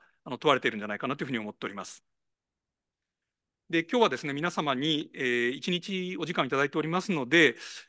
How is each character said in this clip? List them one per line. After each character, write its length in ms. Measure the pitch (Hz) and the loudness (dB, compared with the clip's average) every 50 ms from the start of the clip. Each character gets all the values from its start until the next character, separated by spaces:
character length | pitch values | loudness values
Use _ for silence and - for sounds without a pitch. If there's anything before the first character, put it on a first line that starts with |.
| _ _ _ _ - | _ _ _ _ -12
あ 80 | 147 | -10
の、 80 | 127 - | -6 0
問 100 | - 151 | 4 4
わ 60 | 135 | 4
れ 60 | 123 | 4
て 60 | - | 4
い 40 | 123 | 0
る 60 | 113 | -2
ん 20 | 104 | -2
じ 40 | 104 | -4
ゃ 40 | |
な 80 | 104 104 | -6 -6
い 40 | 101 | -4
か 80 | - | -4
な 80 | 123 139 | -4 -4
と 80 | 143 156 | -4 -4
い 20 | |
う 20 | |
ふ 20 | 147 | -4
う 20 | |
に 60 | 131 | -4
思 140 | 113 107 104 | -4 -4 -6
っ 40 | - | -8
て 120 | - - | -8 -8
お 20 | 98 | -8
り 60 | 101 | -8
ま 100 | 101 92 | -8 -10
す。 180 | - - - _ _ _ _ _ _ _ _ _ _ _ _ _ _ _ _ _ _ _ _ _ _ _ _ _ _ _ _ _ _ _ _ _ | -10 -12 -16 _ _ _ _ _ _ _ _ _ _ _ _ _ _ _ _ _ _ _ _ _ _ _ _ _ _ _ _ _ _ _ _ _
で、 160 | - 160 165 165 | -2 -2 -2 0
今 160 | - 247 247 | 2 4 4
日 40 | 220 | 4
は 60 | 196 | 4
で 80 | 135 | 4
す 100 | 117 - | 0 -4
ね、 60 | 147 139 | -4 -4
皆 180 | 143 165 175 | -2 -2 -2
様 240 | - 202 160 147 131 | -2 0 0 0 0
に、 340 | 127 143 160 156 147 - - - | 0 0 0 0 0 -2 -6 -6
え 40 | - | -4
ー、 300 | 135 123 120 120 120 123 | 0 0 2 2 2 0
一 220 | 135 135 - 190 | -2 -2 -2 -2
日 460 | 180 175 - - 190 185 180 180 185 | -2 -2 -4 -4 -6 -4 -4 -6 -6
お 80 | 185 160 | -6 -6
時 80 | 151 175 | -2 0
間 100 | - 151 | 0 0
い 40 | 123 | 2
た 60 | 139 | 2
だ 80 | 135 139 | 2 2
い 40 | 143 | 2
て 80 | - | 0
お 40 | 160 151 | -2 -2
り 40 | |
ま 140 | 160 170 185 | 0 0 0
す 100 | - - | 0 0
の 140 | 180 151 123 | 0 -2 2
で、 300 | 120 156 170 156 123 117 - - - - - - | 4 6 6 6 6 4 0 -8 -14 -14 -14 -16